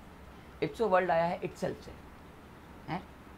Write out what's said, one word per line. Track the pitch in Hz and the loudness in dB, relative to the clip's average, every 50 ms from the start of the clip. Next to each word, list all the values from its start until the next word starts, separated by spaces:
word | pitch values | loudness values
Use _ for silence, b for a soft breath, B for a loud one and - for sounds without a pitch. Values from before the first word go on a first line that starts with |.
| - - - - - - - - - - - - - | -16 -18 -18 -16 -16 -16 -16 -16 -16 -16 -4 -2 -2
Ipso | 156 - - 233 208 | -2 2 2 4 6
वर्ड | 185 185 185 175 | 8 6 8 8
आया | 170 165 170 | 6 6 6
है | 170 180 - | 4 2 0
itself | - - - - - - - - | -2 -4 -4 -2 -2 -2 -2 -4
से, | - - - - - - - - - - - - - - - - - - - - - - | -8 -12 -14 -14 -14 -16 -16 -16 -18 -18 -18 -18 -16 -16 -16 -18 -16 -16 -16 -14 -8 -6
हैं? | 156 185 - - - - - - - | -6 -6 -6 -8 -14 -18 -18 -18 -16